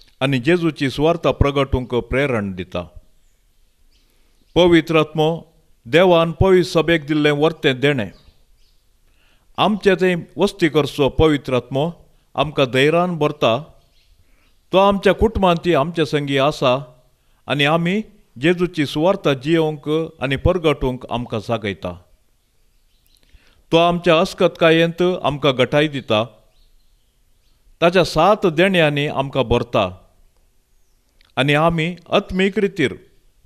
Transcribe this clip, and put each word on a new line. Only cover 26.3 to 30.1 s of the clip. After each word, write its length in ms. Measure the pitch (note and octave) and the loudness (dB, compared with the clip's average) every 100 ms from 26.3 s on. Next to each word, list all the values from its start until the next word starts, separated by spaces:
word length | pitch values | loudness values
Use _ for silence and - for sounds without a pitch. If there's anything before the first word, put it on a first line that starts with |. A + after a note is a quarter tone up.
| - _ _ _ _ _ _ _ _ _ _ _ _ _ _ | -8 _ _ _ _ _ _ _ _ _ _ _ _ _ _
ताच्या 220 | E3+ F#3 D#3 | 2 2 2
सात 400 | D#3 F3 G#3+ G3 | 2 2 2 0
देण्यांनी 600 | D3+ F#3+ F#3 D#3 C#3+ D3 | 2 2 2 0 0 -2
आमकां 360 | B2 C#3 C3+ | -4 -4 -4
भरता, 460 | A#2 A#2+ A2+ A#2+ F#2+ F#2 _ | 0 -2 0 -2 -2 -6 _